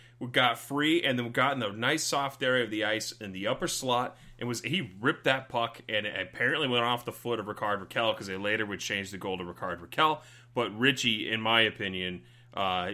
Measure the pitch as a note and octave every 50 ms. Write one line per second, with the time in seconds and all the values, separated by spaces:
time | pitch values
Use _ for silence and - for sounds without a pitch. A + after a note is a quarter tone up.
0 | - - - - - B2 - C3+ B2+ A#2+ A2+ - - - C#3 C#3+ D3 D#3 D#3+ E3+
1 | - C#3 B2+ B2 A#2+ A#2 A#2 C3+ B2+ C#3+ - B2+ A2+ G2+ G2+ A2 A#2 C3+ D#3+ D#3
2 | - - D#3+ C#3+ C#3 C3+ - - C3+ B2+ B2+ B2+ A#2 G#2 G#2+ G#2+ G#2+ G#2 A2 A2
3 | - - - - G#2+ G2 F#2 F#2 G2 A2+ B2+ - F#3 - - - C3 B2+ A#2+ B2
4 | B2+ - - - - - - - A#2+ A#2+ A#2 A2+ - A#2 D#3+ F#3+ C#3+ F#2+ F#2 G2+
5 | A2+ C#3+ D#3+ - - C#3 C3 C3 B2 - - A#2 A#2 A#2 - - - - A2 G#2
6 | G#2 G#2 - G2 F#2 - - - A#2+ B2+ C#3 D3+ D3+ B2+ B2 A#2+ A#2 A#2+ A#2+ A#2+
7 | - A#2 - - - A#2+ A#2 G#2+ G2 G#2+ G#2 - A2 G#2 G#2 G2 F#2 - - B2+
8 | A#2 A2 G2+ - G#2 G2 F#2+ F#2+ G2+ G#2 A2 A2 G#2+ G2+ G2+ F#2 - - G#2 G2
9 | G2 F#2 G2 F2+ G2+ G2 F#2 F#2 F2+ F2 E2+ - G2 F#2 E2+ E2+ E2+ - - D#3
10 | D#3 D#3 D3+ - - - - - - - - B2 G2 G2 G2+ A2 B2+ C#3 B2+ B2
11 | B2+ A#2+ A2 G#2+ C#2+ D#2+ A2 A2 A2+ A2+ A#2 A2+ A2 G#2 - - G#2 F#2+ F#2+ F#2
12 | F#2 F2+ F2+ F2 - - - - - - - - G2 F#2+ F2+ F2+ F2+ G2